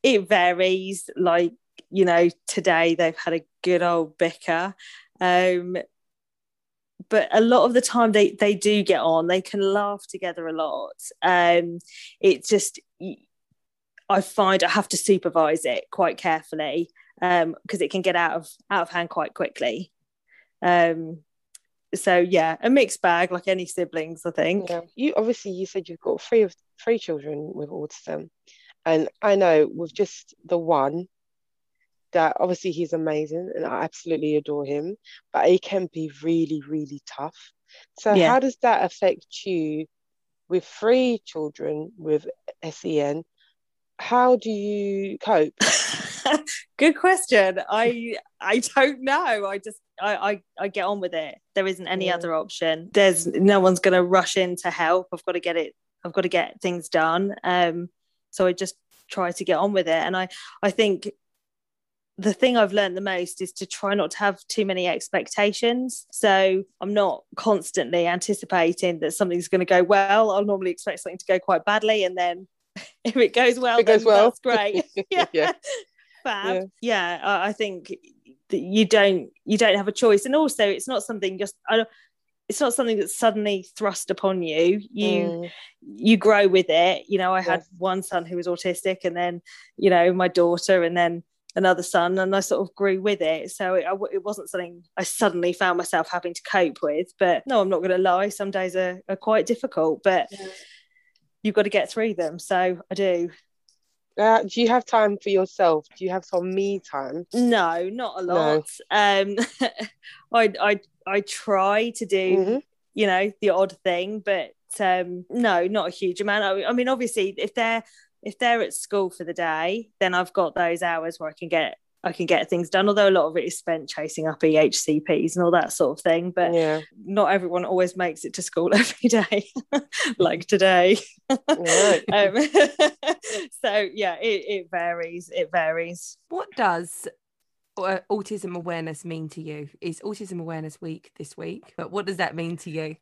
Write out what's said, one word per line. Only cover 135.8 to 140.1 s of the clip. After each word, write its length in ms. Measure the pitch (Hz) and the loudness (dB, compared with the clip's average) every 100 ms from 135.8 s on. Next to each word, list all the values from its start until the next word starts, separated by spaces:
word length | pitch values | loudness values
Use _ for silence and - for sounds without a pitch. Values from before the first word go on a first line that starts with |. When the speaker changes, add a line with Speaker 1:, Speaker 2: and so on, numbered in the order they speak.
| 170 175 - - _ | -6 -10 -18 -20 _
Speaker 3:
What 220 | 349 - | -10 -8
does, 540 | - 208 170 175 - - _ _ _ _ _ _ - | -2 0 0 -6 -14 -16 _ _ _ _ _ _ -8
uh, 220 | 190 190 _ | -4 -4 _
Autism 440 | 202 196 208 185 | -6 -6 -10 -8
Awareness 500 | 175 170 170 160 151 175 | -8 -8 -6 -8 -10 -12
mean 240 | 160 156 | -10 -12
to 100 | 165 | -12
you? 300 | 160 151 147 _ | -14 -14 -16 _
It's 200 | 170 160 | -12 -10
Autism 380 | 202 | -12